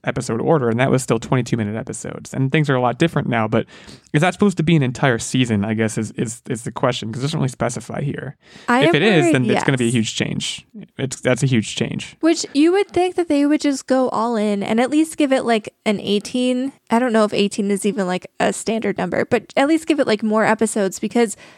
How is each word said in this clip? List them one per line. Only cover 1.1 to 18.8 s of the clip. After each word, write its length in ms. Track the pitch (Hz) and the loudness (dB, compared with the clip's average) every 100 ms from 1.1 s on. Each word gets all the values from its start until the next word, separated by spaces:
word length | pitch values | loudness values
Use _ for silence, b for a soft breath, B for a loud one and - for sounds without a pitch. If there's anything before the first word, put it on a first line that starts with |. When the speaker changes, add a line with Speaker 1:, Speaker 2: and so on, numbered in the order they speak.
| 113 | -2
Speaker 1:
twenty-two 400 | - 131 120 117 | 0 -2 0 -2
minute 180 | 104 113 | -2 -6
episodes. 580 | - 113 - - - | -8 -10 -10 -12 -8
And 180 | - 131 | -4 0
things 180 | 160 143 | 2 2
are 60 | 127 | 2
a 60 | |
lot 180 | 123 120 | 0 0
different 300 | 165 151 139 | 0 0 -2
now, 180 | 117 107 | 0 0
but 180 | 113 - B B B B | 0 -2 B B B B
is 80 | 147 | 0
that 120 | 180 | 0
supposed 240 | - 208 - | 2 2 2
to 60 | |
be 120 | 160 165 | 2 2
an 80 | |
entire 340 | 131 127 139 113 | 2 0 0 0
season, 460 | - 131 117 104 | 0 0 2 2
I 100 | 98 | 0
guess, 240 | 107 110 117 | 0 -2 -2
is, 140 | 107 | -6
is, 300 | - 120 - - | -4 -6 -6 -8
is 140 | 117 | -8
the 80 | - | -8
question, 400 | - 127 123 113 | -2 -2 -2 -6
'cause 100 | 110 | -6
it 40 | 139 | -4
doesn't 140 | 156 | -2
really 80 | 131 | -2
specify 520 | 123 117 123 120 110 | -2 -4 -6 -10 -8
here. 340 | 143 - 131 - B B B | -6 -6 -10 -14 B B B
Speaker 2:
I 160 | 240 | 2
Speaker 1:
If 60 | 320 | 4
Speaker 2:
am 60 | 277 | 4
Speaker 1:
it 60 | |
is, 200 | 208 175 | 4 4
Speaker 2:
worried, 120 | 330 139 | 4 4
Speaker 1:
then 140 | 120 | 2
it's 140 | - | 0
gonna 140 | - 131 | 2 2
be 80 | 117 | 2
a 20 | |
Speaker 2:
yes. 80 | 123 | 2
Speaker 1:
huge 200 | 110 - | 0 -2
change. 520 | - - - - - 214 - - | -4 -4 -6 -10 -14 -20 -16 -8
It's, 240 | 135 - | -6 -2
that's 200 | 127 120 | 0 2
a 60 | 135 | 2
huge 280 | 120 104 - | 2 0 -4
change. 420 | 117 - - - | -4 -6 -10 -2
Speaker 2:
Which 260 | 320 339 - | 0 0 0
you 200 | 277 320 | 2 4
would 160 | 392 392 | 4 0
think 260 | 349 359 359 | 0 0 0
that 140 | 339 | 0
they 160 | 285 285 | 2 2
would 160 | 302 | 2
just 260 | 294 269 - | 0 -2 0
go 220 | 262 254 | 0 0
all 260 | - 233 226 | -2 -2 0
in 260 | 208 202 | 0 -2
and 180 | - 220 | 0 0
at 80 | 254 | 2
least 280 | 302 311 - | 2 0 0
give 140 | 285 | 0
it, 140 | 262 226 | 2 2
like, 280 | 226 - - 220 | 0 -2 -8 -4
an 140 | 202 | -2
eighteen. 720 | - 202 202 254 254 247 269 - - | 0 -2 -2 -2 -2 -2 -4 -8 -2
I 100 | - | 0
don't 140 | 254 | 2
know 100 | 220 | 2
if 100 | 208 | 2
eighteen 380 | - 202 - 202 | 2 -2 0 -2
is 140 | 196 202 | 0 0
even, 200 | 196 180 | -2 -2
like, 220 | 180 - - | -4 -6 -4
a 100 | - | -2
standard 460 | - - 226 | -2 -4 -2